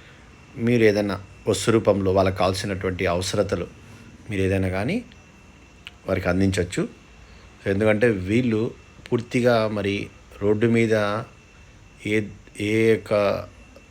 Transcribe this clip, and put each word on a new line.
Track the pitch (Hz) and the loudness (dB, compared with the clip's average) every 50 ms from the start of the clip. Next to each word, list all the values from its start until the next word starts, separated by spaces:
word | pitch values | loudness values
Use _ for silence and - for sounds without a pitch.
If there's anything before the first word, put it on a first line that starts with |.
| - - - - - - - - - - - - | -20 -20 -20 -20 -20 -20 -20 -20 -20 -20 -10 -4
మీరు | 117 113 123 120 110 | 0 0 2 4 4
ఏదైనా | 110 98 104 104 101 98 98 - - - - - - | 4 4 4 0 -2 -4 -6 -8 -14 -20 -8 -2 -2
వస్తు | 107 - - - | -2 0 2 2
రూపంలో | 110 113 101 110 101 98 98 95 | 2 4 4 4 2 2 2 2
వాళ్ళకి | 92 98 95 95 92 95 | 2 2 2 2 2 0
కావాల్సినటువంటి | 92 92 95 95 - 101 98 92 - 95 92 87 95 90 | 0 -2 0 -2 -4 -6 -6 -4 -4 -4 -4 -2 -2 -2
అవసరతలు | 85 90 95 - - 101 101 98 101 92 85 - - - - - - - - - - - - - | -2 -2 -4 -2 -2 -2 0 0 -2 -4 -6 -8 -12 -16 -20 -20 -20 -20 -20 -20 -20 -20 -14 -8
మీరు | 107 95 | -4 -2
ఏదైనా | 95 92 95 95 92 92 | -2 0 0 0 -2 -2
కానీ | 92 95 101 127 185 247 233 - - - - - - - - - - - - - - - - - - - - - | -4 -4 -4 -4 -4 -6 -8 -10 -16 -20 -20 -20 -20 -20 -20 -20 -20 -20 -20 -20 -20 -20 -20 -20 -20 -14 -8 -4
వారికి | 95 95 92 92 | -4 -2 -2 -2
అందించవచ్చు. | 87 92 95 95 92 90 87 90 - - 185 240 - - - - - - - - - - - - - - - | 0 2 2 2 2 0 -2 -4 -4 -4 -6 -6 -8 -14 -20 -20 -20 -20 -20 -20 -20 -20 -20 -20 -20 -10 -4
ఎందుకంటే | 104 98 98 110 110 107 107 113 123 | -4 -2 2 2 2 2 4 4 2
వీళ్ళు | 110 95 92 92 104 120 127 120 110 107 113 - - - - - - - - - | 2 0 -2 0 0 0 2 2 0 0 -2 -4 -6 -10 -18 -20 -20 -20 -6 -4
పూర్తిగా | 123 120 117 - - 127 117 123 120 113 110 107 | -4 -4 -4 -2 -2 0 2 2 2 2 2 0
మరి | 107 104 98 101 98 101 107 98 - - - - - - | -2 -2 -2 -2 -2 -4 -6 -10 -14 -20 -20 -20 -12 -4
రోడ్డు | 104 101 107 107 110 117 | 0 0 2 2 2 2
మీద | 117 117 117 110 110 107 104 101 104 110 120 - - - - - - - - - - - - - - - - | 4 2 2 2 2 0 0 0 -2 -4 -6 -10 -16 -20 -20 -20 -20 -20 -20 -20 -20 -20 -20 -20 -20 -12 -6
ఏ, | 107 107 110 101 101 - - - - - - | -2 -2 -2 -2 -4 -8 -16 -20 -20 -10 -6
ఏ | 104 104 107 110 113 113 | -4 -2 0 2 2 2
యొక్క | 110 101 - - 110 104 104 98 - - - - - - - - - - - - | 2 2 0 -2 0 0 2 0 0 -2 -6 -10 -16 -20 -20 -20 -20 -20 -20 -20